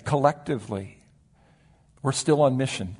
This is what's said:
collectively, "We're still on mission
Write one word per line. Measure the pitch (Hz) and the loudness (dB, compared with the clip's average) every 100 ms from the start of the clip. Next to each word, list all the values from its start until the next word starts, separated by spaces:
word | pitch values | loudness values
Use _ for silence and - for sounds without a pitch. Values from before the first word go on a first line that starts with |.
| - | -2
collectively, | 147 139 147 - 139 101 101 95 - _ _ _ _ _ _ _ _ _ _ | 2 2 0 -4 -6 -4 -8 -8 -16 _ _ _ _ _ _ _ _ _ _
"We're | 139 | -6
still | 135 - 151 | -4 2 4
on | 147 131 | 4 2
mission | 131 - 92 92 | -2 -4 -10 -12